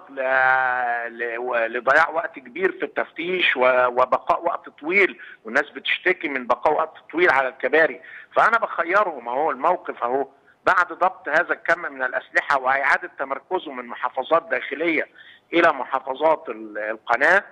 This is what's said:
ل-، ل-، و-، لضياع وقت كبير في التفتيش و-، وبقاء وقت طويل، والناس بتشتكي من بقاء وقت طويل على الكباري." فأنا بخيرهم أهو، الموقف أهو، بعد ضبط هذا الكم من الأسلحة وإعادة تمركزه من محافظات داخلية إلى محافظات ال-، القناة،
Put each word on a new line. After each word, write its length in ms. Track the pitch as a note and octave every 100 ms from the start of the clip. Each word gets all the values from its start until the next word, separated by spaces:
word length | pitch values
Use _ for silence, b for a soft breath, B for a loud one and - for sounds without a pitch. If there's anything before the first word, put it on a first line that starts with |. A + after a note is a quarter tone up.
| -
ل-، 1080 | C#3 C3 C3 C3 C3 C3 B2 B2 A#2+ A#2 A#2
ل-، 200 | A#2+ A#2
و-، 280 | B2 A#2+ A2+
لضياع 420 | A#2+ A#2+ D3 D#3+
وقت 300 | D#3+ E3 -
كبير 340 | B2+ C3+ F#3+
في 120 | -
التفتيش 720 | D3 - A#2 - E3+ F#3 E3+ C3
و-، 300 | B2+ B2+ B2
وبقاء 580 | B2 B2+ B2+ - E3
وقت 240 | E3+ - -
طويل، 500 | - D3+ G3 F3+ - B B
والناس 260 | A2 C3 D3+
بتشتكي 580 | C#3 - - F3+ F3+ D#3
من 180 | C3+ A#2+
بقاء 280 | A#2+ D#3
وقت 200 | D3+ D#3+ - -
طويل 180 | D#3+ F3+
على 180 | C3 C3
الكباري." 520 | - B2+ D3+ D#3 A#2 B B B -
فأنا 220 | F3+ A3+
بخيرهم 680 | G#3 - E3+ G3 G3+ D3 A#2
أهو، 220 | B2+ D#3
الموقف 520 | C3 D3+ F3+ - B2+
أهو، 240 | A#2+ C3+ C3+ b b b D#3
بعد 200 | F#3 F3
ضبط 360 | D#3+ F3+ - D3+
هذا 240 | D#3 E3+
الكم 280 | D3 - E3+ E3
من 100 | C3+
الأسلحة 560 | B2+ D#3 - E3+ - C#3+
وإعادة 520 | B2+ C#3 C3+ F3+ F3 -
تمركزه 540 | C3+ C3 - F3+ D#3
من 140 | B2+ A#2+
محافظات 640 | - B2+ - B2+ E3 E3
داخلية 580 | B2+ - C#3 E3+ D3 G2+ B B B _
إلى 200 | E3 E3+
محافظات 720 | C#3+ A#2+ C3 - C3+ D#3 - -
ال-، 300 | A2 A2 G#2+
القناة، 640 | G#2+ A2 - A#2+ D3+ F#3+ -